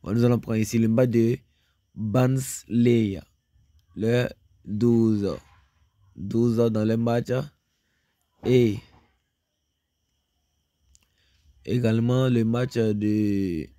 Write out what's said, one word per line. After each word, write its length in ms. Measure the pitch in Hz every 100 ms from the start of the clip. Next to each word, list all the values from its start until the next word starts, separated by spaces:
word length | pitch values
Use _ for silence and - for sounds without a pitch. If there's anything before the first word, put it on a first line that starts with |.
Bon, 100 | -
nous 120 | 113
allons 140 | 120 120
prendre 200 | - 110
ici 200 | 110 117
le 100 | 113
match 220 | 113 127
de 280 | 117 113 127 _ _ _ _ _
Barnsley. 1300 | - 110 113 127 131 131 - - 117 120 120 107 92 - _ _ _ _ _ _ -
Le 320 | 110 123 120 - _ _
douze. 720 | - 104 120 117 113 107 98 73 _ _ _ _ _ _ _ -
Douze 400 | 98 113 120 113
dans 280 | 117 110
le 120 | 107 113
match. 340 | 117 117 117 123 147 _ _ _ _ _ _ _ _ _
Et 340 | - 127 117 104 - _ _ _ _ _ _ _ _ _ _ _ _ _ _ _ _ _ _ _ _ _ _ _ _ _ _ _
également 640 | - 123 117 113 117 127 131
le 160 | 120
match 300 | 113 117 127
de 960 | 120 110 104 104 107 104 101 95 82 64